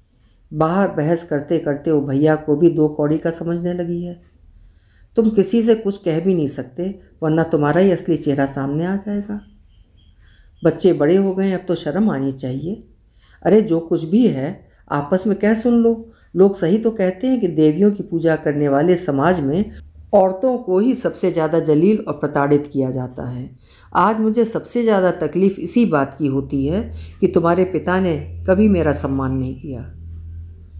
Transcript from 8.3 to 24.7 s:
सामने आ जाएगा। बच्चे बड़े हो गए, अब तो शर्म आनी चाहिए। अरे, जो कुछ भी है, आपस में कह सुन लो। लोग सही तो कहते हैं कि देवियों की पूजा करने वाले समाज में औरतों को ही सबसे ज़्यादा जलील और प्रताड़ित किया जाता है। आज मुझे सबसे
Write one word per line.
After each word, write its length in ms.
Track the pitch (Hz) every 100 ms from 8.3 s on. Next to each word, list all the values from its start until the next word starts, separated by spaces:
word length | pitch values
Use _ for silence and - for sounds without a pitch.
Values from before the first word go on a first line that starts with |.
| 139 139
सामने 400 | 139 139 147 175
आ 100 | 196
जाएगा। 440 | 208 208 208 208 - - _ _ _ _ _ _ - - - _
बच्चे 280 | 165 156 185
बड़े 240 | 156 147 190
हो 180 | 196
गए, 180 | 185 196
अब 80 | 180 -
तो 60 |
शर्म 360 | 170 147 165 214
आनी 220 | 139 135
चाहिए। 560 | 131 127 135 160 220 - _ _ _ _ _
अरे, 200 | 175 208
जो 180 | 170 165
कुछ 240 | 165 165
भी 220 | 160 208 226
है, 420 | 139 143 196 - _ _
आपस 340 | 143 143 190 220
में 120 | 196
कह 160 | 208
सुन 200 | 220 247
लो। 360 | 233 233 226 - - _ 170
लोग 180 | 196
सही 240 | 196 165 214
तो 120 | 226
कहते 360 | 220 185 185 262
हैं 140 | 247
कि 80 | 185
देवियों 420 | 156 156 151 208
की 120 | 202
पूजा 340 | - 165 160 156
करने 320 | 151 143 147
वाले 280 | 139 170 175
समाज 440 | - 135 156 180
में 300 | 135 165 214 - - - -
औरतों 440 | 202 190 190 262 247
को 200 | 220 185
ही 160 | 240
सबसे 360 | 233 170 - 185
ज़्यादा 280 | 165 156 165
जलील 440 | 156 151 185 220 -
और 60 |
प्रताड़ित 520 | 147 147 147 143 147 147
किया 240 | 135 131
जाता 380 | 131 127 - 135
है। 220 | 123 131 - - - -
आज 240 | - 190 220
मुझे 260 | 220 226
सबसे 380 | 220 165 -